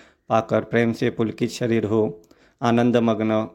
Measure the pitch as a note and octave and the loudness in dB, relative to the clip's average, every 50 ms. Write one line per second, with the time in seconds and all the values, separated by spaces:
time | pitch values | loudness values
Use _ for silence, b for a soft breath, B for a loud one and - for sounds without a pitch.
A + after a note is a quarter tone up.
0 | B B B B _ - A#2+ A2 A2 - A2+ A2 G#2+ - - A#2 A#2 A#2 A2+ - | B B B B _ -2 0 0 0 0 -2 -2 -2 0 0 0 0 0 0 -2
1 | - A#2 - - A#2 G#2+ - - B2+ A#2 - - B2 A2+ A2+ A2+ G#2 G2+ A2 A2+ | -2 -2 -2 -2 -4 -4 -4 -4 -6 -6 -4 -4 -2 0 0 0 0 0 2 2
2 | G#2+ - - - b b b b b b b - C3+ A#2 A#2 A#2+ A#2+ B2 A#2 A#2+ | 0 0 -2 -8 b b b b b b b -4 -2 0 2 2 4 2 2 2
3 | A2+ A#2 A2 G#2 A2 A2 A2 A2 A2 A2 - | 2 2 0 0 0 0 0 -2 -2 -4 -6